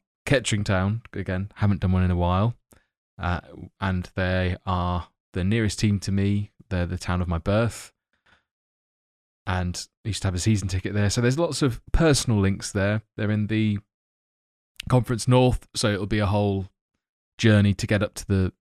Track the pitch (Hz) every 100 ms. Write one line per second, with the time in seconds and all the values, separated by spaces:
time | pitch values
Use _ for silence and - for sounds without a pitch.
0 | _ _ - 135 - 107 104 95 95 117
1 | - - 95 92 101 - 101 98 92 92
2 | 90 87 87 92 113 - _ _ _ _
3 | _ - 87 87 - - - - 98 90
4 | - - 90 92 92 90 95 90 90 87
5 | - _ _ 95 92 113 107 - 110 101
6 | - 98 98 101 104 _ - 90 87 90
7 | - 90 87 82 101 104 117 - - _
8 | _ _ _ _ _ _ _ _ _ _
9 | _ _ _ _ - 92 90 - - _
10 | 110 95 98 90 113 104 95 90 95 104
11 | 104 120 120 139 170 135 139 113 - -
12 | 175 131 - 104 95 95 - 104 98 107
13 | - - 104 107 104 110 110 101 - _
14 | _ _ _ _ _ _ _ - - 127
15 | 113 113 - 127 127 120 - - 110 98
16 | 98 107 98 104 101 98 95 _ _ _
17 | _ _ _ - 113 104 101 98 - 104
18 | 104 - - 98 92 -